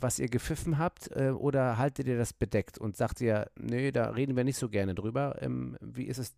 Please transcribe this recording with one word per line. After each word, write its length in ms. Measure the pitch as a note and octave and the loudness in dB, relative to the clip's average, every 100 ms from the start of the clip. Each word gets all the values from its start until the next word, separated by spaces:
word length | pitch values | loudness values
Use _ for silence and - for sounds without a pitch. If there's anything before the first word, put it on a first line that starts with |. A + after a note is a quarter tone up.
was 180 | B2+ A#2 | -2 0
ihr 100 | B2+ | 0
gepfiffen 500 | B2 - D#3+ - D3+ | 0 -2 -2 0 2
habt, 340 | E3+ - - - | 2 -2 -8 0
äh, 140 | C3+ | 0
oder 480 | C3 C#3 C#3 B2+ A2+ | 2 2 4 4 4
haltet 300 | C#3 - C3 | 2 0 0
ihr 100 | A#2+ | 0
das 140 | A#2 | 0
bedeckt 440 | - G#2+ G#2+ - - | 0 0 2 0 -4
und 180 | A2 - | -6 -2
sagt 240 | A#2 - | -2 0
ihr, 300 | A#2+ G#2+ G#2 - | 2 2 0 -6
„Nö, 360 | A#2 A#2+ C#3 | -2 0 2
da 180 | C3 A2 | 2 0
reden 240 | A2+ C#3 B2+ | 0 0 2
wir 60 | |
nicht 160 | B2+ C3 | 2 0
so 100 | A#2+ | 0
gerne 280 | G#2 G2 F2+ | 0 0 0
drüber“? 400 | G2+ B2 C#3 - | -2 0 -2 -2
Ähm, 360 | C3 B2+ B2+ B2 | -4 -4 -4 -8
wie 240 | A2 A#2+ B2+ | -10 -8 -6
ist 120 | B2 | -6
es 160 | A#2+ | -8